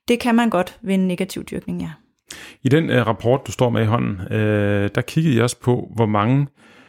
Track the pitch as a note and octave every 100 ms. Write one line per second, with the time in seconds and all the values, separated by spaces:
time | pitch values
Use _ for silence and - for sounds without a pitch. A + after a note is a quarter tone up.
0 | - A#3+ B3 A3+ A#3 F3+ F#3 - F#3+ F#3+
1 | F#3 F3 F#3+ - - - - F3 E3+ D#3
2 | _ _ _ - - - B2+ D3 E3 B2+
3 | A2 A2 A2+ C3+ - - B2 A2+ A2+ A2
4 | A#2+ G2 - G#2+ G#2+ G#2 G2+ G2+ G2+ -
5 | B2+ - D#3+ A2+ A#2+ - - B2 - G#2
6 | A2+ G#2 G#2+ C3+ C#3+ - - -